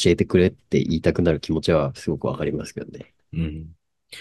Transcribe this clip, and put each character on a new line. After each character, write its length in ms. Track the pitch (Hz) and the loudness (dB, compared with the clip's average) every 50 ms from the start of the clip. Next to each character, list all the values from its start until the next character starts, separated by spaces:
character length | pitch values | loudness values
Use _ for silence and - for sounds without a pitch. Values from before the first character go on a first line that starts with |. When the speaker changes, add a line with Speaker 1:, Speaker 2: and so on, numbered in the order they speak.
| - | 4
Speaker 1:
え 100 | 92 85 | 4 4
て 80 | - - | 4 2
く 140 | - - 90 | 2 4 4
れ 100 | 90 95 | 4 4
っ 20 | |
て 300 | - - _ - - 69 | 2 -2 _ -2 0 0
言 180 | - - 82 80 | 0 2 -2 0
い 20 | |
た 120 | - 87 - | 2 0 2
く 100 | - 87 | 2 2
な 100 | 87 78 | 2 2
る 80 | 71 | 0
気 120 | - - 80 | 0 -4 -4
持 80 | 80 | -2
ち 120 | - - 82 | 0 2 2
は 200 | 76 71 69 - | 2 2 0 -4
す 160 | - - 87 | -6 -6 -6
ご 80 | 76 69 | -4 -4
く 80 | - | -4
わ 100 | 60 69 | -6 -4
か 80 | - 76 | -4 -4
り 80 | 73 76 | -4 -4
ま 120 | 73 - | -6 -8
す 80 | - - | -10 -12
け 60 | - | -14
ど 60 | - | -14
ね。 280 | - - - - _ _ _ _ _ - | -14 -14 -18 -18 _ _ _ _ _ -6
Speaker 2:
う 40 | 80 | -6
ん。 280 | 82 78 78 80 80 80 - _ _ _ _ _ _ - - - | -4 -4 -6 -8 -14 -16 -18 _ _ _ _ _ _ -20 -20 -18